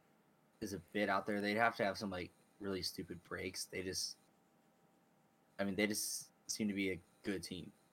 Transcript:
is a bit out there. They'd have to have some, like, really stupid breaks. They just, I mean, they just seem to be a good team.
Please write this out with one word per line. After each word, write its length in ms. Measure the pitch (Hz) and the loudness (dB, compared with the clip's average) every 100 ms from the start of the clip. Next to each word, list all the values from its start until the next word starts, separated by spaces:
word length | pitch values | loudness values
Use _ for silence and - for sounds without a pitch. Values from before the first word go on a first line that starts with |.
| _ _ _ _ _ _ | _ _ _ _ _ _
is 120 | 104 | -6
a 60 | 92 - | -6 -4
bit 160 | 101 101 | 2 4
out 180 | 98 - | 4 2
there. 140 | 104 | 2
They'd 160 | 104 107 | 4 6
have 200 | 117 - | 4 4
to 80 | |
have 140 | 101 92 | 2 2
some, 100 | 107 | -2
like, 220 | 90 90 - _ - | -2 -6 -10 _ -8
really 220 | 101 95 | -2 -2
stupid 360 | 90 - 87 87 - | -2 -4 -6 -10 -8
breaks. 360 | 87 95 - | -6 -4 -6
They 180 | - 135 | -6 -4
just, 340 | 95 92 - - _ _ _ _ _ _ _ _ _ _ _ _ _ - | -2 -2 -4 -6 _ _ _ _ _ _ _ _ _ _ _ _ _ -2
I 60 | |
mean, 100 | 101 | 0
they 140 | 95 104 | 2 2
just 400 | 107 - - - _ - | 2 -2 -4 -8 _ -8
seem 220 | - 107 | -2 0
to 60 | |
be 160 | 101 95 | 2 0
a 100 | 87 - _ | 0 -6 _
good 180 | - 92 | -4 -2
team. 280 | - 90 - - _ | -4 -8 -10 -16 _